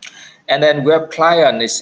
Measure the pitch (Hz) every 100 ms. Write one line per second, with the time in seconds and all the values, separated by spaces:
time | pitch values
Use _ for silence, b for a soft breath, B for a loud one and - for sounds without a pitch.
0 | - B B B - 143 151 147 139 160
1 | 160 - 165 170 143 113 113 -